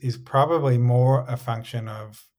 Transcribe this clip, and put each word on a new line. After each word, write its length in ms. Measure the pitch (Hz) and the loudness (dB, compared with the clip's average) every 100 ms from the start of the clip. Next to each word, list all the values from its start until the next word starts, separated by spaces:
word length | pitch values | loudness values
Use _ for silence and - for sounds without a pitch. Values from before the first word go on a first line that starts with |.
is 160 | 131 113 | -8 -8
probably 580 | - 135 151 165 139 120 | -2 2 2 2 2 2
more 480 | 123 123 127 135 127 | 2 4 4 2 0
a 120 | 120 | -8
function 500 | - 113 117 117 110 | -6 -8 -8 -10 -10
of 340 | 107 107 107 _ | -12 -16 -20 _